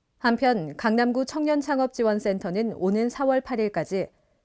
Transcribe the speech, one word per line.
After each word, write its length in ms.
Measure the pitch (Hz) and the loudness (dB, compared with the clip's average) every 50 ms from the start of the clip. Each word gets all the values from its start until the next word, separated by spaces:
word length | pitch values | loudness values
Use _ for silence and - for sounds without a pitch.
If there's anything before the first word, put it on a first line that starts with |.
| _ _ _ _ | _ _ _ _
한편 580 | - 247 233 226 269 254 247 208 160 151 143 - | 0 2 2 4 2 2 2 2 -2 -6 -8 -2
강남구 480 | - 226 214 233 240 240 240 247 262 | 0 2 2 4 2 2 2 0 -2
청년창업지원센터는 1500 | 254 - 311 302 302 302 294 285 - 294 262 262 254 - - 233 220 208 208 208 214 190 190 - 190 175 202 233 226 185 | -2 -2 -2 0 2 2 0 0 0 0 0 0 -2 0 0 0 2 2 2 0 -2 -2 -2 -2 -4 -2 -2 -2 -2 -2
오는 360 | - 175 190 196 214 233 240 | -2 0 0 2 2 0 -2
사월 320 | 240 - 285 269 262 262 | -2 0 0 2 2 2
팔 180 | 262 - 247 226 | 0 -2 -2 -2
일까지 480 | 220 208 208 175 156 - 190 196 165 - - _ _ _ _ _ _ | -2 -2 -2 -4 -4 -2 -2 -4 -4 -4 -8 _ _ _ _ _ _